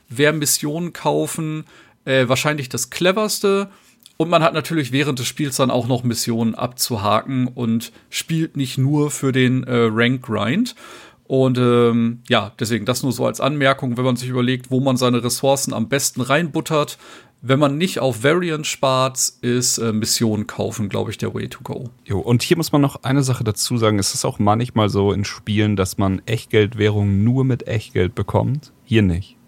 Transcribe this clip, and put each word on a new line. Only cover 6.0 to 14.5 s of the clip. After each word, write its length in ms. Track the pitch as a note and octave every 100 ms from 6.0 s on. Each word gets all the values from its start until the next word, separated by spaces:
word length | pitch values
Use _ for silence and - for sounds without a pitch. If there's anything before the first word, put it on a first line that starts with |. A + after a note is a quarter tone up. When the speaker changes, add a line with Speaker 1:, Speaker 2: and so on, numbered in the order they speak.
Speaker 1:
Missionen 500 | B2+ A2 - A2+ A2+
abzuhaken 920 | - B2 - - A2+ G#2 G#2+ - C3 B2
und 440 | B2+ A#2 A2+ - - _
spielt 480 | - - D#3+ E3 C#3+
nicht 180 | C3 -
nur 340 | C3 D3 D3
für 220 | - C3+
den, 320 | C3 B2+ B2+
äh, 240 | B2+ B2 A2+
Rank 320 | A2 A#2+ C3
Grind. 540 | B2+ G#2 G#2 E3+ B3 - - - - _ _
Und, 300 | C3+ C3 B2+
ähm, 640 | B2 A#2+ A#2+ A#2 A#2 A#2+ -
ja, 240 | A#2+ G2+ -
deswegen 240 | A2+ A2+
das 180 | G#2 B2
nur 100 | C#3
so 120 | A#2+
als 160 | A#2+ A#2
Anmerkung, 560 | C3+ D3 C3+ C3+ C3 A#2
wenn 80 |
man 120 | B2+ B2
sich 120 | B2+
überlegt, 420 | B2+ B2